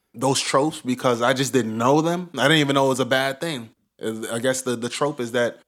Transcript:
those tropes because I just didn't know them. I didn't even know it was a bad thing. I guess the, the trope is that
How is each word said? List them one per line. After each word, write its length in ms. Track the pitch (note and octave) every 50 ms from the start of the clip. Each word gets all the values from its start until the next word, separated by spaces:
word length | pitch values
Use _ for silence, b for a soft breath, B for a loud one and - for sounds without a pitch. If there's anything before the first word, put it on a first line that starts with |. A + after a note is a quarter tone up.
| _ _ _
those 260 | A#2+ C3+ C3+ C3+ -
tropes 400 | - - - C3+ C#3+ D#3 D#3 - -
because 400 | B2+ B2+ B2 - C3 A#2+ A2+ A#2+
I 100 | B2+ C3
just 200 | B2+ C3+ A#2+ A#2
didn't 260 | B2+ A2+ A2 A2 A2+
know 220 | A#2 B2+ C#3 D#3
them. 280 | D#3 E3+ F3 F3+ F3+ E3+ -
I 60 | B2+ A#2+ C#3+
didn't 100 | D#3+ D#3
even 160 | D3 C#3 C#3
know 120 | C#3 C3+
it 40 | C3+
was 100 | C3 A#2+
a 40 | C3
bad 340 | A#2 C3 C3 C3+ C3+ C3+ -
thing. 300 | F3 E3+ D#3 B2 A2+ G#2+ _ _ _ _ _ - - A2+ A2+ A2 A2+ F#2+ A2+
I 80 | A#2
guess 220 | A2+ C3 C3 C3 -
the, 120 | B2+ A#2+
the 120 | A2+ A2+ A#2+
trope 320 | - - D3 D3 D3+ -
is 120 | A#2+ A#2 A#2
that 280 | B2 A#2+ A2+ - - _